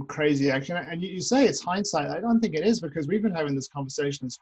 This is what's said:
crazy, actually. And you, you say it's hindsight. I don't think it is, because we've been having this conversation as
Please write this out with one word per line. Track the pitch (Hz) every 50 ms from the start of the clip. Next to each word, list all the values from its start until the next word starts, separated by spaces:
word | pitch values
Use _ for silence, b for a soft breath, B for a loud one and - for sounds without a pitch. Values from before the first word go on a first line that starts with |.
| 139 -
crazy, | - - 151 151 147 139 139 139
actually. | 131 135 139 - 175 175 143 147
And | 170 170
you, | 180 190
you | 170 185
say | 156 - 240 269 277
it's | 208 143 -
hindsight. | - 170 180 196 202 - - 160 143 143
I | 147 165
don't | 196 233 233 233
think | 226 202 156
it | 156 165
is, | 208 233 -
because | - 151 139 165 151
we've | 143 185 220
been | 202 220 180
having | 165 156 147 139
this | 135 131 -
conversation | - 143 139 135 - - 143 143 139 143 139
as | 127 - -